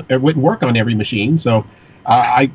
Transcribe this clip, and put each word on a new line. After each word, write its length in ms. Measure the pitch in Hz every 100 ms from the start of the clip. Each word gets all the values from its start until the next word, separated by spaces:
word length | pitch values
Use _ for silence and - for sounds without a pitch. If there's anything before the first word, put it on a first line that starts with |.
| -
it 120 | 131
wouldn't 220 | 143 156
work 180 | 147 220
on 140 | 123 117
every 180 | 113
machine. 440 | 110 104 104 101 160
So, 200 | 123 110 - - - - -
uh, 180 | 120 120
I, 240 | 127 135